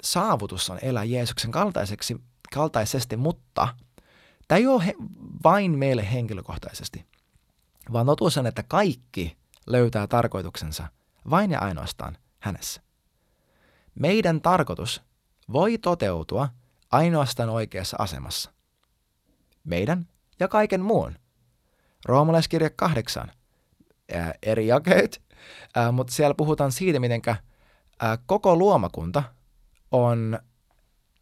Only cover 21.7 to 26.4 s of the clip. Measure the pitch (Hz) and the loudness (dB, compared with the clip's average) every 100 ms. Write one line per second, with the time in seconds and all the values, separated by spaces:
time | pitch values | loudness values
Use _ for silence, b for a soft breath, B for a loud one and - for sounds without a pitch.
21.7 | _ _ _ - 127 156 165 160 165 156 | _ _ _ 0 2 4 2 2 0 -2
22.7 | - 190 156 - - - - _ _ _ | 0 0 0 -4 -8 -10 -16 _ _ _
23.7 | _ _ _ - 85 82 - 107 110 110 | _ _ _ -10 -6 -6 -6 -2 0 2
24.7 | 123 - - - - _ B B B B | 2 4 4 4 -4 _ B B B B
25.7 | - 117 123 123 - 147 143 | 0 2 0 -2 2 2 2